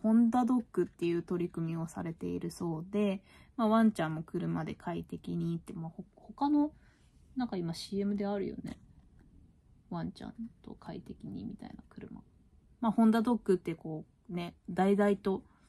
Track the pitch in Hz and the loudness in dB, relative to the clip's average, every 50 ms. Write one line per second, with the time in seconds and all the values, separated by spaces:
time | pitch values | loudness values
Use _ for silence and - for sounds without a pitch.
0 | - 220 220 233 240 226 226 254 254 233 254 247 226 - - - 175 170 - - | 2 4 6 6 6 6 4 4 2 4 2 0 0 -2 -2 -2 -2 -2 -2 -4
1 | 175 170 170 170 170 - 185 175 175 180 - - 165 165 165 165 165 165 - - | -2 0 0 0 0 -2 -2 -2 -2 -2 -4 -4 -4 -4 -4 -4 -6 -6 -6 -6
2 | 175 165 165 - - 180 175 175 170 170 165 - 180 170 165 156 165 190 196 208 | -6 -8 -8 -6 -6 -6 -4 -4 -4 -6 -6 -4 -4 -4 -4 -4 -6 -4 -2 0
3 | 208 202 190 196 - - - - - - - - 233 214 214 226 226 220 214 - | 0 0 0 -2 -6 -14 -20 -20 -20 -12 -4 0 2 4 6 6 6 6 4 2
4 | 165 156 160 156 165 - - 175 175 165 165 170 160 156 147 - - - 170 170 | -2 -2 -2 -4 -6 -6 -4 -4 -2 -2 -2 -2 -2 -4 -6 -8 -8 -8 -6 -6
5 | 165 - - 170 - - 170 170 170 170 165 170 - - - - 165 165 - - | -8 -8 -10 -12 -8 -6 -4 -2 -2 -2 -2 -4 -6 -8 -10 -10 -10 -10 -12 -14
6 | 175 - _ - - - - - 277 285 294 294 294 302 - - _ - _ _ | -18 -18 _ -20 -20 -14 -6 -2 0 2 4 4 2 2 -2 -8 _ -20 _ _
7 | _ _ _ - - - - 269 247 233 - 190 175 165 165 - - - - 196 | _ _ _ -20 -20 -12 -6 -4 -4 -2 -2 -4 -2 -4 -4 -6 -8 -6 -4 -2
8 | 202 202 208 202 202 196 208 202 190 - - - - - - - - - - - | 0 0 0 0 -2 -2 -2 -2 -2 -4 -6 -6 -8 -10 -10 -12 -14 -20 -20 -20
9 | - - _ - - - - - - - _ _ _ _ - _ _ - - 170 | -20 -20 _ -20 -20 -20 -20 -20 -20 -20 _ _ _ _ -20 _ _ -10 -8 -6
10 | 165 170 190 - - - - - 226 233 - _ - - - - - - - 185 | -6 -6 -8 -8 -12 -12 -10 -10 -10 -12 -12 _ -18 -16 -16 -16 -14 -12 -12 -12
11 | 170 - 196 - - - 196 - - - - - - - - - - - - - | -12 -14 -16 -14 -12 -12 -10 -8 -8 -8 -10 -10 -14 -16 -16 -18 -20 -20 -18 -18
12 | - - - - - _ _ _ _ _ _ - _ _ - - - 226 202 - | -16 -16 -16 -18 -20 _ _ _ _ _ _ -20 _ _ -10 -4 -2 0 4 6
13 | 226 220 220 233 220 240 247 220 - - 190 180 - - 165 165 - 165 160 156 | 6 6 6 6 4 2 0 0 2 2 2 2 2 -2 -8 -8 -8 -8 -8 -8
14 | - - _ _ _ - 180 170 175 175 - _ _ - 180 170 185 196 202 196 | -10 -14 _ _ _ -10 -8 -8 -8 -8 -12 _ _ -6 0 2 4 4 6 6
15 | 208 208 208 196 - 196 190 - - - _ _ _ | 6 4 4 2 0 -2 -2 -2 -4 -12 _ _ _